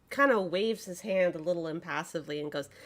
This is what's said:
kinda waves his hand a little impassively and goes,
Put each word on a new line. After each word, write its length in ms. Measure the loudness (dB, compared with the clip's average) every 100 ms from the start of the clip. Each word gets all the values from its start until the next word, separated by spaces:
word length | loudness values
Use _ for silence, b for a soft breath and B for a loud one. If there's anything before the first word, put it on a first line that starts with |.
| _
kinda 300 | 4 4 6
waves 440 | 2 2 0 -2
his 160 | -6 -10
hand 340 | -2 2 4
a 40 | 2
little 280 | -2 -2 -2
impassively 760 | -6 -4 -4 -4 -6 -6 -6
and 100 | -4
goes, 180 | -6 -8 b